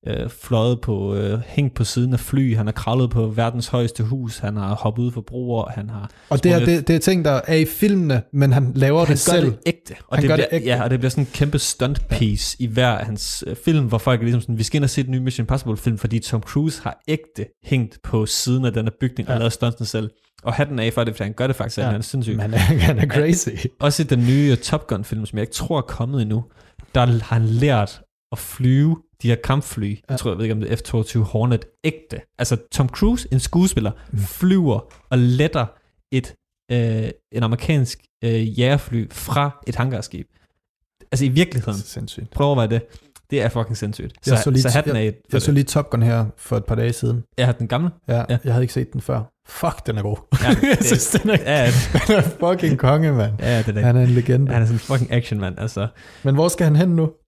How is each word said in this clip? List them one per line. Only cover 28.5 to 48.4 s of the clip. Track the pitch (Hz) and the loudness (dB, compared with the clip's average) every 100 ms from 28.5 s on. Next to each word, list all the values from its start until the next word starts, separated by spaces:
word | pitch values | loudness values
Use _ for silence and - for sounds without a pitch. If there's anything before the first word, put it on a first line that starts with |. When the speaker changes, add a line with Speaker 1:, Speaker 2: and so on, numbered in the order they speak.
| - 127 135 151 165 _ _ | -2 2 4 4 0 _ _
Speaker 1:
de | 120 | -2
her | 117 | 0
kampfly. | - 135 - - 101 | 0 -2 -2 -6 -6
Speaker 2:
Ja. | 104 _ | -6 _
Speaker 1:
Jeg | 131 | -6
tror, | 117 | -4
jeg | 90 | -4
ved | |
ikke, | 113 | -2
om | 107 | -2
det | 107 | -2
er | 113 | -4
F | |
toogtyve | - 117 107 117 | -2 -2 -2 0
Hornet | 107 - 120 117 - _ | 0 0 0 0 -2 _
ægte. | 156 156 _ - - - | -6 -6 _ -16 -16 -6
Altså, | 123 - - | -2 -2 -4
Tom | - 131 | -2 -2
Cruise, | - 208 240 - | 2 2 2 0
en | 131 | -2
skuespiller, | - 170 185 - 107 - - | 0 0 2 0 -4 -6 -8
Speaker 2:
Mm. | 104 | -6
Speaker 1:
flyver | 98 - 180 196 165 107 - - _ | -6 -2 2 4 2 0 -4 -20 _
og | 127 | 2
letter | 123 123 156 147 113 - _ _ _ | 2 2 0 0 -4 -8 _ _ _
et, | 131 127 - _ _ _ | -4 -4 -14 _ _ _
øh, | 123 117 110 110 - _ | 0 0 0 -4 -8 _
en | 120 | -4
amerikansk, | 113 117 - 151 123 - _ _ | -2 -2 0 0 0 -4 _ _
øh, | 120 113 113 107 | -2 0 0 0
jægerfly | 123 143 - 117 104 | 2 2 0 -4 -4
fra | - - 139 143 - - | -8 -4 -2 -2 -4 -10
et | 120 | -4
hangarskib. | 127 123 - - - _ _ _ _ _ _ _ - | -4 -4 -8 -12 -14 _ _ _ _ _ _ _ -8
Altså, | 131 | -2
i | 139 | 2
virkeligheden. | 131 175 127 113 101 | 2 2 0 -4 -6
Speaker 2:
Sindssygt. | 101 - 107 - 113 | -8 -12 -12 -12 -12
Speaker 1:
Prøv | - | -2
at | 143 | 0
overveje | 139 110 | 2 2
det. | 113 - - _ - _ | 0 -4 -20 _ -20 _
Det | 143 | -2
er | 113 | 0
fucking | 120 110 113 | -2 -4 -4
sindssygt. | 104 107 - - - | -6 -6 -10 -8 0
Speaker 2:
Jeg | 123 | 2
Speaker 1:
Så, | |
Speaker 2:
så | 147 | 4
lige | 131 | 2
Speaker 1:
så | 127 | 2
hatten | 123 151 123 | 2 0 0
Speaker 2:
jeg, | |
Speaker 1:
af | 110 104 _ | -2 -4 _
for | - | -2
Speaker 2:
jeg | |
så | - | 2
Speaker 1:
det. | |
Speaker 2:
lige | 143 | 2
Top | 135 151 147 | 2 0 0
Gun | 117 | 0
her | 117 117 110 - | 2 2 -2 -6
for | - 113 | -6 -4
et | |
par | 98 | -2
dage | 113 117 | -2 -2
siden. | 117 120 117 - - | -2 -2 -4 -6 -2
Speaker 1:
Ja, | 123 117 | 0 0
den | 113 | -2
gamle? | 123 175 - - | -2 -2 -4 -4
Speaker 2:
Ja, | 117 117 | -2 0
Speaker 1:
Ja. | 120 | -2